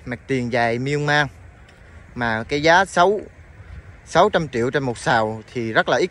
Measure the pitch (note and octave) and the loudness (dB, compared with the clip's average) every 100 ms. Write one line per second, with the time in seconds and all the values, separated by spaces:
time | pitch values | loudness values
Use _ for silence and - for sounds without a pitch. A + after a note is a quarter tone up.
0 | B2+ B2 - C3+ A#2+ A#2+ A#2 A#2+ C3+ D3 | -10 -12 -6 -4 -2 -2 0 -2 -4 -4
1 | D3 D3 C#3 - - - - - - - | 0 0 0 -6 -20 -20 -20 -20 -20 -20
2 | - - A#2 A2 A2+ D3 D#3 F3 G3 F3+ | -18 -6 -4 -4 -4 0 4 4 4 2
3 | F3+ G#3 - - - - - - - - | 2 2 -6 -18 -20 -20 -20 -20 -20 -20
4 | - D#3+ G3+ F#3+ D3+ A#2 A#2+ D3 C3 A#2 | -2 2 4 2 -2 -2 -2 -2 -4 -4
5 | - A#2+ A2 A2 - B2+ A2+ B2 F#3 C3 | 0 0 0 -4 -10 -8 -2 0 2 0
6 | F3+ | 0